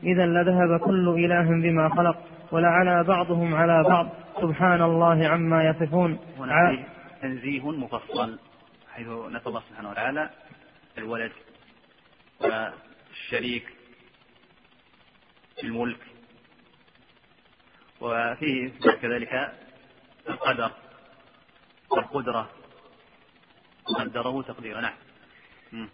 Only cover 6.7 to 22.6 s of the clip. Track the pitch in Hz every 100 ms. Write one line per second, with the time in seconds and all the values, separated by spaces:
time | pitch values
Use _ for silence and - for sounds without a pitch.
6.7 | 135 131 - - - 135 131 127 143 135
7.7 | 156 120 113 - - 117 113 - _ _
8.7 | _ - - 117 117 110 117 123 113 -
9.7 | - 107 101 117 143 156 - - - -
10.7 | _ _ - 110 117 113 - - - _
11.7 | _ _ _ _ _ _ _ - 110 110
12.7 | - - - _ - - 120 123 120 -
13.7 | - - - _ _ _ _ _ _ _
14.7 | _ _ _ _ _ _ _ _ - 117
15.7 | 117 120 117 - - _ _ _ _ _
16.7 | _ _ _ _ _ _ _ _ _ _
17.7 | _ _ _ 117 117 117 123 151 131 127
18.7 | 127 - - 120 120 117 131 139 - -
19.7 | - _ _ _ _ - - - 120 113
20.7 | - - - - _ _ _ _ _ _
21.7 | _ _ - - 143 123 113 110 -